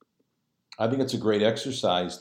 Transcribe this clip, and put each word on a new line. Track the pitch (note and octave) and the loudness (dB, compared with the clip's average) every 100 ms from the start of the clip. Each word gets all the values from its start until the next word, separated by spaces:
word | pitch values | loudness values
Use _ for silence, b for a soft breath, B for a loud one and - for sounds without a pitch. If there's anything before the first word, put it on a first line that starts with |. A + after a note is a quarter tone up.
| _ _ _ _ _ _ _ - | _ _ _ _ _ _ _ -4
I | A2+ | -2
think | C3+ | 0
it's | B2+ | -2
a | G#2+ | 0
great | G#2+ G#2 | 2 2
exercise | G#2+ - C#3 - G2 F2+ F2+ - | 2 0 -4 -2 0 0 -2 -6